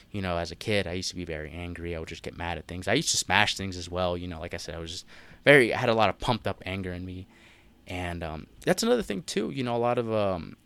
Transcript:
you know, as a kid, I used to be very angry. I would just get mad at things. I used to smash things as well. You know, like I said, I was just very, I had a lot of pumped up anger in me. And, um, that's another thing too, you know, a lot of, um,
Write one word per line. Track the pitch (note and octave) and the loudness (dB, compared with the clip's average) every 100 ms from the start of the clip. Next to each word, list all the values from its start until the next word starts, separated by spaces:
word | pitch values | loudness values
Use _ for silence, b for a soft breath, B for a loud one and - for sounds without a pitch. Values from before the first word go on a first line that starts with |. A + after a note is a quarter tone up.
| B | B
you | G#2 | -6
know, | F#2+ E2+ | -2 -2
as | E2+ | -4
a | E2+ | -6
kid, | - G2+ E2+ | -2 0 0
I | |
used | F#2 F2 | -4 -6
to | - | -6
be | E2+ | -8
very | D#2 D2+ | -8 -8
angry. | E2+ F2 E2+ E2+ E2 | -8 -8 -8 -6 -6
I | |
would | D#2+ | -8
just | E2 | -10
get | - - | -12 -8
mad | F2 E2 | -6 -6
at | - | -6
things. | F2+ F2+ | -6 0
I | |
used | B2+ E3 | 0 2
to | - | 0
smash | - F#2+ G#2 - | 4 4 4 2
things | G2 F2+ | -4 -6
as | F2 | -6
well. | F2+ F2+ F2+ | -2 0 -2
You | F2 | -4
know, | D#2+ | -8
like | E2+ | -8
I | E2+ | -8
said, | - E2 | -8 -8
I | |
was | E2 | -8
just | E2+ - B B B - | -10 -14 B B B 8
very, | C#3+ A2+ | 10 8
I | D2+ | 4
had | A#2+ | 2
a | A2+ | 4
lot | G#2 | 4
of | - | 2
pumped | - A2 - | 0 0 -2
up | - F#2+ | -6 -6
anger | F#2+ F#2 | -6 -6
in | F2+ F#2 | -6 -8
me. | F2+ F#2 b b b b b - | -10 -14 b b b b b -12
And, | F2+ F2 E2+ | -8 -6 -6
um, | E2 D#2 - - - | -6 -8 -12 -6 0
that's | F#3 | 2
another | A#3 B3 | 4 2
thing | G3 G3 | 0 -6
too, | - F#3+ A3 | -4 -4 -2
you | C#3 | -2
know, | B2 A#2+ | -2 0
a | |
lot | A#2+ B2 | 2 2
of, | A2+ | 2
um, | A2 G2+ F2+ G1+ - | 2 2 0 -4 -14